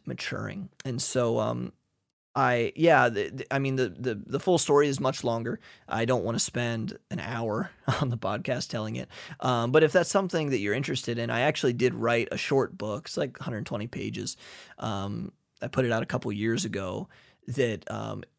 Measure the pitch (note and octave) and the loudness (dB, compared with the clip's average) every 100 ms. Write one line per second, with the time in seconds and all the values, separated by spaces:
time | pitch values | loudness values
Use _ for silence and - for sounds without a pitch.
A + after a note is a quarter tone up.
0 | - B2 - A2+ G#2+ G2 - - C3+ B2+ | -8 -8 -6 -6 -6 -8 -12 -10 -8 -2
1 | - C3 A#2+ A#2 A2 A#2+ B2 - _ _ | 0 2 2 2 0 -2 -6 -12 _ _
2 | _ _ _ C3 B2+ B2 A2+ - E3 C#3+ | _ _ _ 0 2 2 0 4 6 8
3 | B2 G#2 E2 F#2 - C#3 C#3 C3 A#2+ - | 6 4 -2 -4 -4 -2 0 0 0 -2
4 | B2+ G#2 - B2+ - E3+ - C#3+ D3 C3+ | -4 -4 -4 -2 4 4 6 6 6 4
5 | B2+ C3 B2+ A#2 A#2 A3+ - - - A2 | 0 0 -2 -2 -2 -6 -10 -20 -6 -2
6 | A#2 B2+ F#2+ A#2 - B2 A#2+ A#2 A2+ - | 2 2 2 0 0 0 -2 -2 -4 -8
7 | - - - A#2 A#2 G#2+ - - - - | -10 -8 -6 -4 -2 -2 -4 -4 -2 0
8 | C#3 A#2 F#2+ G#2 - B2 - A#2 A2 A#2+ | 0 -2 -2 -2 -2 -4 -4 -6 -4 -6
9 | B2+ - - - B2+ A#2+ A#2 D3+ D#3 F3+ | -10 -14 -16 -4 0 2 4 6 8 6
10 | F3 G3 F#3+ E3+ D3 B2 G2+ A2+ C#3+ C3+ | 4 2 2 0 0 0 0 0 0 -2
11 | - A#2 A#2 A#2 C#3 - C3+ A#2+ B2 A#2 | -2 -2 -2 2 2 2 0 4 2 2
12 | A2+ A#2 A2+ G#2+ - C3+ A2+ F#2 G#2+ G#2 | 2 2 0 -4 0 2 2 -2 -6 -6
13 | - - C#3 - - A2 - A2 A#2 - | -6 -4 -4 -6 -8 -6 -6 -6 -6 -6
14 | G#2+ A2+ G#2+ - - - - - A2 G2 | -6 -6 -8 -8 -14 -20 -20 -8 -4 -4
15 | G2 A2 - - _ _ A#2+ - B2 A2+ | -4 -6 -8 -12 _ _ -4 0 0 0
16 | - B2 A2+ G#2 A2 A#2 G#2+ G2 F#2 G#2 | 0 -4 -4 -2 0 0 -2 -4 -6 -6
17 | - - _ _ - B2+ A#2+ G#2+ - A2 | -10 -16 _ _ -6 -2 0 -2 -6 -8
18 | G#2+ G#2 - | -6 -8 -12